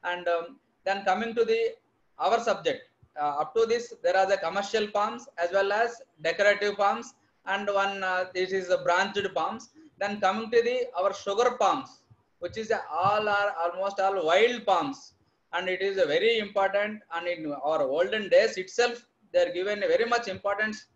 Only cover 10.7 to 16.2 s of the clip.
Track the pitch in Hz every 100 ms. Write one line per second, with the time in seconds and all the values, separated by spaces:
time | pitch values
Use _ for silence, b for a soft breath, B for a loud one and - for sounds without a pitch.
10.7 | 254 240 175 190 190 - - 247 - 196
11.7 | 151 131 - _ - _ _ 175 220 220
12.7 | 214 - 156 190 214 208 202 202 180 170
13.7 | 175 196 196 190 196 160 180 233 247 202
14.7 | 180 147 139 - _ _ _ _ 175 185
15.7 | 185 196 190 165 151